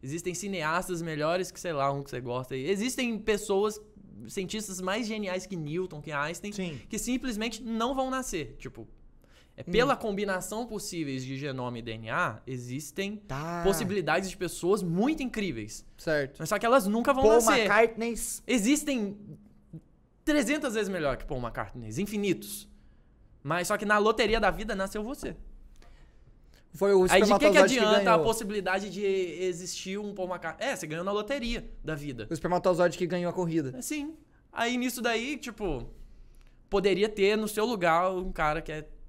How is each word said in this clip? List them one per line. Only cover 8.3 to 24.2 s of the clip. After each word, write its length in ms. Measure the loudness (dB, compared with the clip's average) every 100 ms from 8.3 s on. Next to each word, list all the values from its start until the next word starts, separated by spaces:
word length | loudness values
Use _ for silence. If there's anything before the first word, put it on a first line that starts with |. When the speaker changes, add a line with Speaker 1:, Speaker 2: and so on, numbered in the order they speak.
| -6 -8 -12
Speaker 1:
tipo... 300 | -14 -14 -18 -20 -20 -20 _ -20 _ -16
é, 40 |
Speaker 2:
Hum. 100 | -2
Speaker 1:
pela 240 | 2 2 0
combinação 680 | -2 -2 -2 -4 -4 -8 -6
possíveis 580 | -8 -8 -6 -6 -6
de 120 | -6 -8
genoma 420 | -6 -6 -6 -6
e 40 |
D 100 | -8
N 180 | -10 -6
A, 320 | -2 -2 -4 -10
existem 680 | -10 -8 -10 -8 -6 -6 -6
Speaker 2:
Tá. 460 | -10 -8 -6 -2
Speaker 1:
possibilidades 680 | 0 0 0 -2 2 0 0
de 60 | -6
pessoas 460 | -6 -2 0 2
muito 400 | 2 2 2 0
incríveis. 640 | -4 -2 -4 -4 -8 -12 -18 -10
Speaker 3:
Certo. 400 | -2 0 0 -6
Speaker 1:
Mas 80 | -4
só 100 | 0
que 80 | 4
elas 200 | 4 4
nunca 240 | 2 2
vão 100 | 6
Speaker 2:
Paul 120 | 8
Speaker 1:
nascer. 260 | 8 8 4
Speaker 2:
McCartney. 540 | 6 6 4 2 -4 -4 -6 -8 0
Speaker 1:
Existem 680 | 2 4 2 2 -2 -2 -6 -16 -18 -20 -20 _ -20 _ _ _ _
trezentas 500 | 2 2 4 0 0
vezes 140 | -2 -2
melhor 280 | 0 0 -2
que 80 |
Paul 160 | -4 -6
McCartney, 480 | -4 -6 -8 -8 -8 -4
infinitos. 680 | -2 0 0 0 -2 -12 -14 -20 -20 -20 _ _ -20 -14
Mas 260 | -4 -2 0
só 80 | -2
que 80 |
na 140 | 4 4
loteria 420 | 6 4